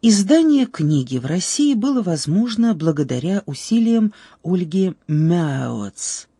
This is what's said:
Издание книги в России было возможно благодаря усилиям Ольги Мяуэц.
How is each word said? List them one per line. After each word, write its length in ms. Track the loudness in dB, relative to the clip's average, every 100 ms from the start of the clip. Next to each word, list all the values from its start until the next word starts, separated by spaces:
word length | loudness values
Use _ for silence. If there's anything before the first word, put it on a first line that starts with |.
Издание 640 | 4 2 4 4 6 2
книги 540 | 0 -2 0 0 0 -4
в 80 | -4
России 480 | -4 -4 0 2
было 260 | 2 0 0
возможно 720 | -2 -4 0 0 0 0 0
благодаря 680 | 2 0 0 -2 -2 -2 -2
усилиям 720 | -4 -12 -2 0 2 2 0 -2 -20 _
Ольги 520 | -4 -2 -2 0 -2 -4 -4
Мяуэц. 1200 | 0 2 2 0 -4 -6 -6 -8 -10 -10 -10 -14